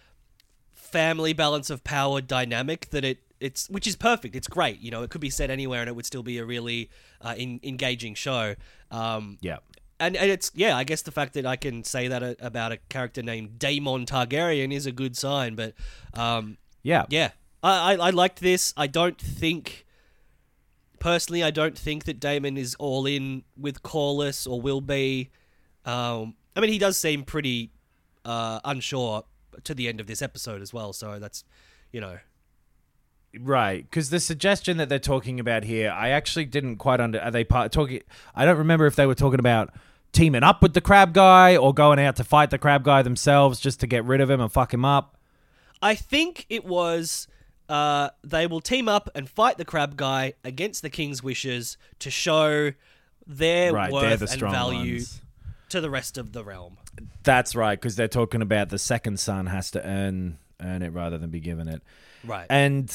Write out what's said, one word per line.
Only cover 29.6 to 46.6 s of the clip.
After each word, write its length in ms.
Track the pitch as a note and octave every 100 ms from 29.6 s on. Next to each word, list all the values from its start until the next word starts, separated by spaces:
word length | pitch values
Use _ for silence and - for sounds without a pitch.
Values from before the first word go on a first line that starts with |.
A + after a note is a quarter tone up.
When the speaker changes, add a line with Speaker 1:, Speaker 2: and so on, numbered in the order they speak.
Speaker 1:
to 100 | -
the 120 | C#3 A#2+
end 140 | A2
of 60 | G#2
this 120 | A2
episode 400 | C#3 - - G2+
as 100 | G2
well, 200 | A#2 G#2
so 260 | - G#2+ G#2
that's, 240 | G#2 - - _ _ _ _
you 80 | A#2+
know. 180 | G2 F2 - _ _ _ _ _ _ _ _ _ _ A2+
Speaker 2:
Right, 520 | B2+ C3 G#2 F#2+ C2+
'cause 200 | E3 C3+
the 100 | E3+
suggestion 560 | - D3+ G3 G3 - E3
that 120 | C#3
they're 100 | C#3
talking 400 | - C3 A#2+ B2+
about 240 | A#2 A2+
here, 260 | G#2+ A2+ G#2+
I 200 | F2+ A#2
actually 340 | C#3+ - E3+
didn't 320 | C#3+ C#3+ C3+ A2
quite 240 | C3+ B2
under-, 200 | A#2 A2
are 100 | A#2
they 100 | A#2
part-, 280 | A#2 B2 A2+
talking, 280 | D#3+ C#3 B2+ - - -
I 100 | -
don't 140 | C#3+ D#3+
remember 280 | D#3 D#3+ D3+
if 80 |
they 120 | C#3+ C#3
were 80 | B2+
talking 240 | C#3 C3
about 320 | A#2+ A#2 G#2 - - _ _
teaming 320 | - E3 B2+
up 180 | D3 G3
with 120 | -
the 60 | D#3+
crab 320 | - G3+ F#3+
guy 440 | E3 F#3+ F#3 F#3 F3
or 180 | C3+
going 240 | C#3 D3 C#3+
out 160 | C#3 -
to 80 |
fight 260 | A#2+ D3+ D3
the 80 | C3+
crab 260 | D3 C#3+
guy 180 | C#3 C3+
themselves 560 | B2 B2 C#3+ C#3+ C#3 A#2+
just 220 | C#3 -
to 80 | A#2+
get 160 | A#2+
rid 160 | A#2 C3+
of 100 | C3+
him 100 | C3+
and 120 | A2+
fuck 200 | C#3 B2
him 120 | B2
up. 320 | C3+ C#3+ - _ _ _ _ _ _ _
Speaker 1:
I 140 | G3+ A3
think 500 | - C#4+ E4+ E4+ -
it 160 | A3+